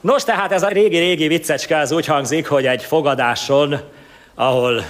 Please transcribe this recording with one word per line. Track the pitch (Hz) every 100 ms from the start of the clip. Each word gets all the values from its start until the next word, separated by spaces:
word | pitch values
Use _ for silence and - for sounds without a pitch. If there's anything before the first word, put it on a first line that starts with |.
Nos, | 185 269
tehát | - 196 196
ez | 185
a | 202
régi-régi | 196 208 170 175 170 156
viccecske, | 165 160 143 - 156
az | 139
úgy | 165
hangzik, | - 147 127 156 156
hogy | 143
egy | 131 127
fogadáson, | - 160 143 131 120 113 - 139 147 147 - - - - -
ahol | - 123 127 123 117